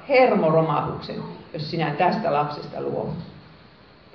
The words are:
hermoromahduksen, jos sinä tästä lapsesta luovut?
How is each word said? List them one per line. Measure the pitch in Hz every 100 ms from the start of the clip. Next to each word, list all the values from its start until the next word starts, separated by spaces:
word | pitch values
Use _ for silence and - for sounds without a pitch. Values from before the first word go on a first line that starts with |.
| -
hermoromahduksen, | 262 247 196 160 160 160 143 131 - - - 156 - -
jos | 160 147
sinä | 165 151 147
tästä | 180 - 147
lapsesta | 143 147 - - -
luovut? | 139 - - - - - - - - - - - -